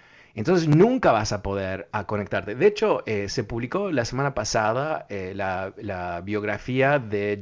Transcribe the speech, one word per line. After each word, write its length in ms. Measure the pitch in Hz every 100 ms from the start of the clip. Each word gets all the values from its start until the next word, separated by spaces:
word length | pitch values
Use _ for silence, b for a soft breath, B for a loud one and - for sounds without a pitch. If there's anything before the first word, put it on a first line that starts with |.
| B B B -
entonces 300 | 110 180 160
nunca 460 | 147 220 254 170
vas 180 | 113 104
a 120 | 104
poder, 440 | 98 98 95 95 -
a 140 | 107 92
conectarte. 480 | 104 98 123 98 120
De 100 | 202
hecho, 380 | 208 214 147 -
eh, 220 | 104 98
se 160 | -
publicó 480 | 107 117 123 185 202
la 120 | 139
semana 300 | 113 123 143
pasada, 720 | 127 110 117 107 123 151 156 -
eh, 240 | 98 92
la, 400 | 98 95 92 95 104
la 460 | 107 92 90 87
biografía 760 | 95 104 104 104 - 127 135 147
de 420 | 110 104 104 101